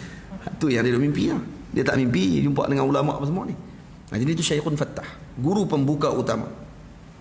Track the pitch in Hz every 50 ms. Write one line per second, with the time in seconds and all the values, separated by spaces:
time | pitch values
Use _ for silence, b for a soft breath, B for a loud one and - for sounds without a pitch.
0 | B B B B B B 98 - - - - - 156 147 123 113 113 127 120 117
1 | 143 147 147 170 202 - 320 - - - - - - - - - 135 185 175 -
2 | 131 123 - 180 190 190 165 143 143 143 139 - - - 139 139 135 135 143 139
3 | 143 147 151 147 139 143 170 233 254 247 180 - - B B B B B B B
4 | B B - 104 123 151 165 160 170 - 160 147 151 165 147 143 139 - - -
5 | - - - - - - - - 123 156 202 214 190 151 156 143 135 139 151 147
6 | 156 139 113 123 120 - 113 110 - - - - - - - - - - - -
7 | - - - -